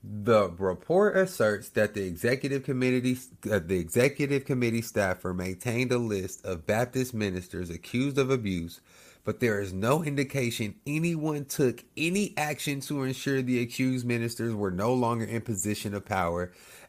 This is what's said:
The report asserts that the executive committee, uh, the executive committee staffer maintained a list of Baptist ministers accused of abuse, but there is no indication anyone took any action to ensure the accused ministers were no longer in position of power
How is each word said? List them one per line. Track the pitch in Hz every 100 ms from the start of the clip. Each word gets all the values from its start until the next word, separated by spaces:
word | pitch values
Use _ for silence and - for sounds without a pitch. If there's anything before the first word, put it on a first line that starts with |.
The | 101 104 104 110 98
report | 87 95 90 - 175 208 190
asserts | 185 - 107 104 -
that | - 107
the | 107
executive | 95 82 120 127 139 139
committee, | 131 131 127 127 127 127 - - 107
uh, | 104
the | 82 92
executive | 85 117 135 143 143 139
committee | - 131 120 113
staffer | 113 110 98 92 92
maintained | 92 90 92 123 117 127
a | 123
list | 117 101 92 -
of | 101 87 80
Baptist | 107 123 131 127
ministers | 110 104 92 90 87 87
accused | 82 - 120 139 139
of | 131
abuse, | 131 104 90 85 - _ - - -
but | - 107
there | 120 101
is | 98
no | 92 110 151
indication | 156 143 139 139 123 113 107 - -
anyone | 151 170 165 151 147
took | 135 - 131 113 - -
any | 160 190 202 -
action | 151 151 - 139
to | 135 147
ensure | 131 131 - 135
the | 127 123
accused | 120 - 131 127
ministers | 120 120 117 - 117
were | 110 101
no | 90 110
longer | 127 120 117
in | 104 117
position | 113 104 98 104 107
of | 101
power | - 98 87 85 90 - - -